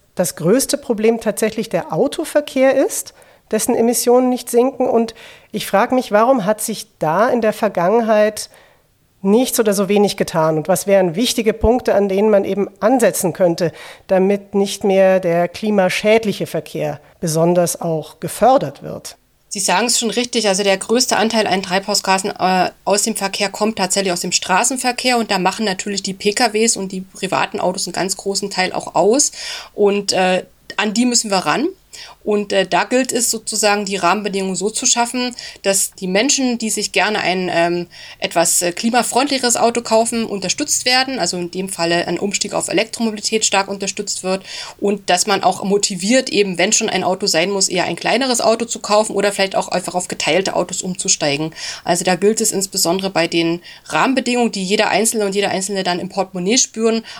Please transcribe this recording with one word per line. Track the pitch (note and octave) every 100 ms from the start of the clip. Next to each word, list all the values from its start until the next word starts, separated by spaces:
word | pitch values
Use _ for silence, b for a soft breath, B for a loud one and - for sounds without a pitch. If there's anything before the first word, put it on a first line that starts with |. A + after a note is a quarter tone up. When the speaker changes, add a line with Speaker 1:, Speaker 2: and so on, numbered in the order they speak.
| _
Speaker 1:
das | - F3 -
größte | D#3+ B3 C4 C#4+
Problem | - G#3+ A3 A3+
tatsächlich | A3 G#3 G#3+ A3+ -
der | E3+ -
Autoverkehr | D#3+ C4+ - D#4 D4+ D4 C4 C4
ist, | C4 F4 - - b b b b
dessen | G#3+ - A#3
Emissionen | A3+ A#3 B3 B3 B3+
nicht | B3 -
sinken. | A#3+ B3+ C4+ B3+
Und | A3+ A3+ - B B B
ich | G#3+ -
frage | G3 A#3+
mich, | B3+ -
warum | G#3 A3+ C4+
hat | F#3+ G#3+
sich | - G#3 - -
da | D#3 E3+ A#3+
in | B3
der | A3
Vergangenheit | G#3 G#3+ G3 F3 A#3 A3+ G#3+ G#3+ G#3+ - b b b b _ _ _
nichts | G3 A3 C4 -
oder | G#3+
so | G3 F#3+
wenig | G#3 G3+ -
getan? | F#3 E3 D#3+ D#3
Und | D3+
was | F3+ G3+
wären | G3 F#3
wichtige | D#3+ A#3+ - A3
Punkte, | G#3 G#3+ B3 B3
an | G3+ G3+
denen | F#3+ G#3+
man | G3+
eben | G3+ G3 F#3+ -
ansetzen | G#3 C4 G#3+ - F#3
könnte, | D3+ F3+ E3 E3+ B B B B
damit | F#3+ F#3+ G3+ -
nicht | G3+ G3 -
mehr | G3+ F#3+ F#3+ F#3+
der | F3+ E3+ F3
klimaschädliche | - G#3+ G#3 F#3 - G#3+ A3 G#3 G3 E3
Verkehr | E3 D3+ D#3+ D3 D3 b b
besonders | E3+ D#3+ E3+ F3+ E3+ -
auch | E3+ D#3+ D3+ -
gefördert | D#3+ - A3+ C4+ C#3+ -
wird? | - - - - _ _ -
Speaker 2:
Sie | G#3
sagen | F#3 F#3 A#3
es | -
schon | A#3
richtig, | G#3 B3 A#3+ G#3+
also | F#3+
der | G3 G3
größte | - A#3 - -
Anteil | A3 A3+ G#3
an | F#3+
Treibhausgasen, | F3+ F#3 G3 G3+ - F#3+ G3 -
äh, | F#3 F#3 E3+ -
aus | - G3+
dem | A3+
Verkehr | A3 G3 G3 G3
kommt | - G#3+ A3
tatsächlich | F#3 - F#3+
aus | F3
dem | F#3
Straßenverkehr | - - F#3 B3 C4 B3+ A#3+ B3+ A#3+
und | G#3+
da | G3
machen | F3+ F#3+
natürlich | G#3+ F#3 G#3 G3
die | G3
P | F#3+ G#3
K | G3+ A#3+
Ws | G#3+ A3+ F#3+
und | F#3+
die | F#3+
privaten | F#3+ - F#3 - - G#3
Autos | F3+ F#3 -
einen |
ganz | - F#3 -
großen | G3+ G3 G3+
Teil | F#3 F#3
auch | - - D#3
aus | F#3 C4 - B B B B
und, | - G3+ G3+ G3
äh, | F3+ F#3 F#3 - _ - -
an | G#3+
die | G#3 B3
müssen | A#3+ A3
wir | F#3+
ran. | F#3+ E3+ E4+ F#4+ _ B B B
Und, | - G#3 G3+
äh, | G3 F#3
da | -
gilt | G3+ B3+ B3+
es | B3 A3+
sozusagen, | A3 - G#3 G#3 G#3 G3
die | G3
Rahmenbedingungen | E3+ G3+ G3+ F#3+ F#3+ F3+
so | G3
zu | A3
schaffen, | B3+ A#3+ A#3 B3+ B3 A#3+ B B
dass | G3 G3 -
die | - F#3
Menschen, | F#3+ C4 C#4 B3+ A#3
die | A3
sich | G#3+ G3
gerne | F#3 F#3+ G#3+
ein, | - F#3 F#3
ähm, | E3+ E3+ F3 F3 B B B
etwas, | F#3+ - F#3+ -
äh, | F3
klimafreundlicheres | F3 A#3 A#3+ A3+ A#3 C#4+ C4 A#3+ A3+
Auto | A#3 A#3+
kaufen, | A#3 A3 A#3 A#3 A3
unterstützt | G3+ F#3 - D4 -
werden. | B3+ B3+ C4 C4
Also | F3 F3+
in | F3
dem | F#3 F#3
Falle | - E3+ E3+ F3+
ein | F3
Umstieg | G3+ - G#3+
auf | E3 -
Elektromobilität | A#3 A3+ - A3+ G#3 - A3 -
stark | G3 G3
unterstützt | G3 G3 - G3 -
wird. | F#3 F#3+ B B B B
Und | G3+ G#3 -
dass | F3+ -
man | G3
auch | F3+ F#3
motiviert, | G3 G3+ G3+ F#3 G3 C4 -
eben | G3+ G3 E3+
wenn | F#3+
schon | - A3
ein | F#3
Auto | F3 F#3+ G3+
sein | D#3+ F#3
muss, | G3 F#3+
eher | F3+
ein | D#3+ E3+
kleineres | D#3+ A3 C4+ A#3
Auto | - A3+ A#3
zu | G#3+
kaufen | - G#3 A3
oder | G3 G3+
vielleicht | G3+ G3 F3+
auch | -
einfach | F3+ F3+
auf | F3 -
geteilte | - - E3 F#3+
Autos | - F3+ F#3
umzusteigen. | F#3+ F3+ F#3+ - D3+ C#3+ D#3 B B B
Also | - F3
da | F3 F3+
gilt | G3 A3
es | A3
insbesondere | F#3+ F#3+ G3 E3+ F#3+ G3
bei | F3+ E3+
den | E3+ E3 E3+ B B -
Rahmenbedingungen, | E3 G#3+ C4 B3 B3 A3+
die | G3+
jeder | F#3 G#3+ G#3
Einzelne | F3+ A3 A3
und | G3+
jeder | G3 G3+
Einzelne | F#3 F#3+ G3
dann | F3+ F3
im | F#3
Portemonnaie | G3 F#3 F#3 F3+ B3+
spüren, | - A3 A3+ A3+ -